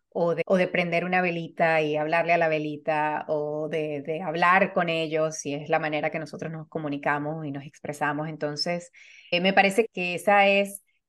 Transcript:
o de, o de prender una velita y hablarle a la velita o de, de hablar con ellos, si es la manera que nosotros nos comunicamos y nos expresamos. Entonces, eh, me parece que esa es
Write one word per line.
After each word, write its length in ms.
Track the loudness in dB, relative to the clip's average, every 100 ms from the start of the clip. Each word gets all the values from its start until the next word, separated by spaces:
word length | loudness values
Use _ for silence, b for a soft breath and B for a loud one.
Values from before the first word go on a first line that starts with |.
| _
o 240 | -2 -2 0
de, 80 | 0
o 100 | 2
de 100 | 2
prender 380 | 0 0 0 0
una 160 | 0
velita 600 | 0 -2 -8 0 2 4
y 140 | 2 0
hablarle 380 | 0 0 2
a 40 | 2
la 100 | 4
velita 760 | 0 -2 -6 -2 0 0 -2 -2
o 420 | -4 -2 -4 -4
de, 320 | -4 -4 -6
de 200 | -6 -6
hablar 520 | -4 2 6 6 4
con 160 | 2 0
ellos, 480 | -2 -2 0 -2 -2
si 160 | -8
es 160 | -8 0
la 100 | 0
manera 300 | 0 -2 -2
que 100 | -4
nosotros 320 | -8 -10 -10
nos 160 | -10 -10
comunicamos 800 | -8 -6 -2 0 0 -2 -6 -8
y 60 |
nos 120 | -10
expresamos. 640 | -12 -14 -12 -4 -2 -2 -6
Entonces, 640 | -6 -6 -4 -4 -4 -8 B B B B
eh, 80 | 2
me 140 | 4
parece 340 | 6 4 4 0
que 220 | -2 -4 -2
esa 320 | 4 6 6
es 340 | 4 0 -6 _ _